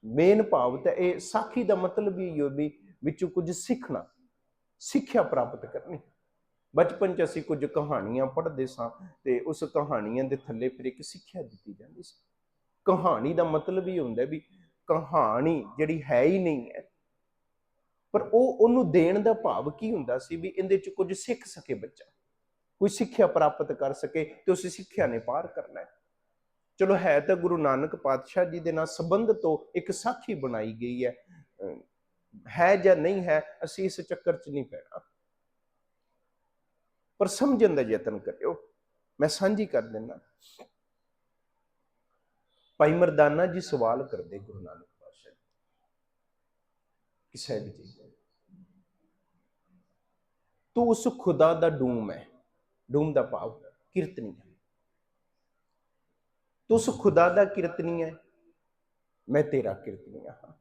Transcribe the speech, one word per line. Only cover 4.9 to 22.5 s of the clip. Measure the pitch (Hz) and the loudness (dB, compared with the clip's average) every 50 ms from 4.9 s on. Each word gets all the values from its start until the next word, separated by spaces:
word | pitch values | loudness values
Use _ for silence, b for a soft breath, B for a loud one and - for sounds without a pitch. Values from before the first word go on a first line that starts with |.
| - 285 269 - - 233 175 | -2 -2 -2 2 2 2 2
ਪ੍ਰਾਪਤ | 139 - 135 120 117 - 120 - | 2 0 -2 -2 -2 -6 -12 -14
ਕਰਨੀ। | - - - - 165 175 139 _ _ _ _ _ _ _ _ _ _ _ _ _ _ - | -12 -12 -12 -12 -10 -14 -14 _ _ _ _ _ _ _ _ _ _ _ _ _ _ 2
ਬਚਪਨ | 147 170 170 - - 196 190 180 | 2 2 2 2 0 0 0 2
'ਚ | 165 170 | 0 -2
ਅਸੀਂ | 151 - 160 151 | -2 -2 -8 -4
ਕੁਝ | - 160 139 139 | -4 -4 -2 -2
ਕਹਾਣੀਆਂ | 147 - 156 147 147 147 117 98 104 117 127 135 | -2 -2 -2 -2 0 -2 -4 -2 -2 -2 -2 -2
ਪੜ੍ਹਦੇ | 131 131 165 165 165 151 131 131 | 0 -2 -4 -4 -4 -4 -4 -6
ਸਾਂ | 127 - - 117 117 - - 185 180 - _ _ | -6 -6 -8 -8 -8 -8 -14 -20 -20 -20 _ _
ਤੇ | 135 127 120 | 0 0 0
ਉਸ | - - 156 - 165 | 0 -4 -6 -6 -6
ਕਹਾਣੀਆਂ | 139 _ 160 151 143 139 113 104 107 117 127 135 | -2 _ -2 -2 0 -2 -4 -2 -2 -2 -2 -2
ਦੇ | 131 139 | -2 -4
ਥੱਲੇ | 135 - - 123 110 123 127 | -6 -6 -12 -8 -4 -4 -6
ਫਿਰ | 131 131 127 | -6 -4 -8
ਇੱਕ | 131 127 - | -8 -8 -8
ਸਿੱਖਿਆ | 151 - - 180 _ _ _ 185 | -18 -18 -18 -20 _ _ _ -14
ਦਿੱਤੀ | 147 110 110 95 _ 107 98 | -14 -14 -18 -20 _ -20 -20
ਜਾਂਦੀ | 101 110 - 160 123 - | _ -20 -20 -20 -20 -20
ਸੀ। | - _ _ _ _ _ _ _ _ _ _ _ _ _ _ _ | -20 _ _ _ _ _ _ _ _ _ _ _ _ _ _ _
ਕਹਾਣੀ | 196 185 170 160 175 151 110 117 147 170 | 2 2 4 4 2 2 2 0 0 2
ਦਾ | 165 170 | 2 2
ਮਤਲਬ | 160 156 151 156 - 185 190 180 | 2 0 -2 -2 -2 -4 -4 -4
ਹੀ | 185 185 175 | -2 -4 -4
ਹੁੰਦਾ | 143 120 113 110 127 | -4 -4 -2 -2 -2
ਵੀ | 147 156 151 _ b b b b b b _ _ | -4 -4 -10 _ b b b b b b _ _
ਕਹਾਣੀ | - 165 160 160 135 165 160 131 110 107 120 139 160 170 147 107 101 - | -2 -2 -2 0 0 0 2 2 2 2 2 2 2 0 0 -4 -8 -2
ਜਿਹੜੀ | 139 156 147 165 160 135 | -2 -2 0 0 -4 -2
ਹੈ | 135 143 120 | 0 2 4
ਹੀ | 131 156 185 196 | 6 6 4 4
ਨਹੀਂ | 185 170 151 131 117 113 | 2 0 0 -2 -4 -8
ਹੈ, | - 80 80 _ _ _ _ _ _ _ _ _ _ _ _ _ _ _ _ _ _ _ _ _ _ _ _ _ | -14 -16 -16 _ _ _ _ _ _ _ _ _ _ _ _ _ _ _ _ _ _ _ _ _ _ _ _ _
ਪਰ | - 202 | -2 -2
ਉਹ, | - - - 226 254 262 - | 0 4 4 4 4 4 4
ਉਹਨੂੰ | - 214 233 240 262 233 165 | 4 6 6 6 4 4 4
ਦੇਣ | 147 180 160 170 190 208 | 4 4 4 6 2 4
ਦਾ | 202 233 220 | 4 2 2
ਭਾਵ | 220 - 160 110 107 123 147 | 2 0 -2 -2 -2 -4 -6
ਕੀ | 151 - 220 220 233 | -8 -8 -6 -6 -4
ਹੁੰਦਾ | 180 131 117 123 131 | -4 -4 -4 -4 -6
ਸੀ | 131 - 165 | -6 -8 -12
ਵੀ | 165 165 | -10 -10
ਇਹਦੇ | 190 - 185 190 185 196 | -8 -4 -4 0 2 2
'ਚ | 190 190 196 | 0 0 -6
ਕੁਝ | - - 185 170 190 | -4 -4 -4 -4 -4
ਸਿੱਖ | 190 - - 240 - - | -8 -6 -6 -8 -8 -8
ਸਕੇ | - - 170 - - 131 | -20 -20 -20 -8 -8 -8
ਬੱਚਾ, | 104 92 - _ _ - _ _ _ _ _ _ _ _ _ | -8 -8 -16 _ _ -20 _ _ _ _ _ _ _ _ _